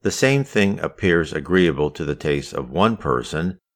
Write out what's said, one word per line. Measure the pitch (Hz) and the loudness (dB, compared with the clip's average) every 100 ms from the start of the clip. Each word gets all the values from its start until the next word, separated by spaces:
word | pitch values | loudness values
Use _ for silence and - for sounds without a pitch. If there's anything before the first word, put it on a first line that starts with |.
The | 101 | -4
same | - 131 139 | 0 2 2
thing | 131 107 98 98 | 0 0 0 0
appears | - - 95 85 78 | -6 -2 2 2 0
agreeable | 78 71 92 87 69 73 | -6 0 4 4 2 -2
to | - | -2
the | 73 | -6
taste | 71 78 71 69 | -4 -2 -2 -2
of | - 64 | -8 -6
one | 73 107 110 | 0 0 0
person | 76 62 - 78 87 185 _ | -2 -2 -2 -6 -6 -8 _